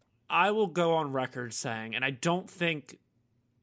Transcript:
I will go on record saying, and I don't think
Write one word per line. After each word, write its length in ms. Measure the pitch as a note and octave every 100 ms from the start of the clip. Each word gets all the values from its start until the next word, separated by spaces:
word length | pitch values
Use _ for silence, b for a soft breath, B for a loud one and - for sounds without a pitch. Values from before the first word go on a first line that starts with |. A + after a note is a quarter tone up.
| _ _ -
I 220 | E3 F#3+
will 160 | G#3+ G3
go 280 | D#3 E3+ D#3+
on 160 | D3
record 420 | C3+ B2+ C3 A#2+
saying, 420 | - C3+ A2 A2 A2+
and 80 | C3
I 60 |
don't 380 | B2+ E3+ F3+ -
think 480 | - E3+ D#3 - - _ _ _ _ _ _